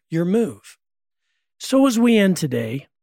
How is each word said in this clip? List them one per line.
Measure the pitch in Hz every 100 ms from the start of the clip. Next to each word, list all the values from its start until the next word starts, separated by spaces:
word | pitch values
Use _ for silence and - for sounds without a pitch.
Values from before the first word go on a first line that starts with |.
| -
your | 160 175
move. | 220 208 101 - - _ _ _ _ _ _ _ -
So | - 269 269
as | 226
we | 240 220
end | 190 180
today, | 151 120 113 135 - _